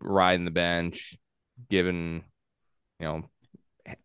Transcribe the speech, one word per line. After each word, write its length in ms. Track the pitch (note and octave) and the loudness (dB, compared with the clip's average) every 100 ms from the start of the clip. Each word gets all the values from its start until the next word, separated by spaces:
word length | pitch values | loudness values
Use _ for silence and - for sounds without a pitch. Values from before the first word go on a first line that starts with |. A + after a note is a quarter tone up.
riding 440 | - G2 F2+ F2+ | 0 4 6 4
the 60 | F2 | 0
bench, 640 | E2+ F2 E2+ E2+ - - - _ _ _ - A#2+ | 0 0 0 -2 -6 -14 -20 _ _ _ -20 -2
giving, 540 | F#2+ F2+ F2 E2 E2 - _ _ _ _ _ _ - | 2 2 -2 -4 -8 -12 _ _ _ _ _ _ -10
you 60 | D#2+ | -6
know, 240 | D#2+ D#2+ _ _ - _ _ - | -6 -10 _ _ -20 _ _ -20
h-, 100 | - | -20